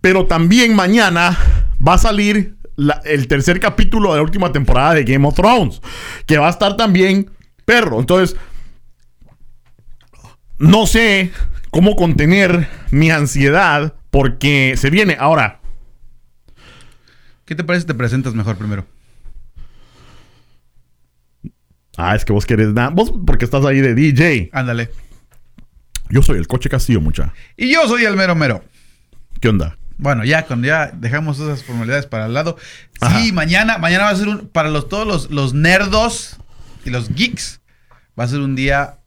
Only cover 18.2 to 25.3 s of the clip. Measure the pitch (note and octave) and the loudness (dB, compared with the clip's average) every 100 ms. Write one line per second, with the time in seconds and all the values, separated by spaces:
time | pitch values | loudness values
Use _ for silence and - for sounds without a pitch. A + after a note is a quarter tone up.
18.2 | B2+ A2+ A2 G2 G#2 G2+ F2+ _ _ - | -4 -4 -4 -6 -6 -8 -10 _ _ -20
19.2 | - - - - - - - _ - - | -18 -18 -18 -18 -20 -20 -20 _ -20 -20
20.2 | - _ _ _ _ _ _ _ _ _ | -20 _ _ _ _ _ _ _ _ _
21.2 | _ _ - _ _ _ _ - F2 G#2+ | _ _ -20 _ _ _ _ -8 -2 -2
22.2 | - G#2 - A2 G#2+ G#2+ B2 E3+ A3+ - | 0 0 0 2 2 0 0 0 0 0
23.2 | F2+ - A#2+ C#3 C#3 C#3 C3+ A#2 D#3 B2+ | 2 2 2 0 2 2 2 2 2 4
24.2 | E3+ C3+ E2+ C#3 B2+ A#2 A2+ - - - | 2 2 -2 -6 -4 -6 -8 -12 -16 -20
25.2 | _ | _